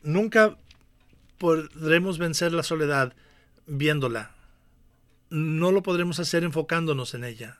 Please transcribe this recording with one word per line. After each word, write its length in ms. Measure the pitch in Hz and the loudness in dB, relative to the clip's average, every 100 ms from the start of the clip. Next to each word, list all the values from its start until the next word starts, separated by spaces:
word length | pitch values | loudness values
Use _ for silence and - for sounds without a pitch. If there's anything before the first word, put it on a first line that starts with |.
nunca 560 | 151 170 214 220 214 - - - _ _ _ _ _ _ | 0 0 2 4 4 2 -20 -20 _ _ _ _ _ _
podremos 800 | 175 160 151 - 156 165 185 165 | 2 2 0 -6 2 2 2 -2
vencer 340 | 170 151 170 | -4 0 0
la 100 | 165 | 0
soledad 520 | - 160 147 139 131 - _ _ _ _ - | -2 -2 0 2 0 -4 _ _ _ _ -10
viéndola. 680 | 139 147 151 135 113 104 - - _ _ _ _ _ _ _ _ | -2 0 2 -2 -4 -10 -18 -20 _ _ _ _ _ _ _ _
No 420 | 160 160 156 175 | -6 -4 0 2
lo 100 | 196 | 2
podremos 360 | 190 175 175 165 | 2 -2 -2 -4
hacer 240 | 170 170 | -2 0
enfocándonos 720 | 170 156 151 165 165 139 127 | 0 -4 -2 -2 0 -2 -4
en 100 | 123 | -10
ella. 340 | 120 113 113 - | -12 -12 -16 -18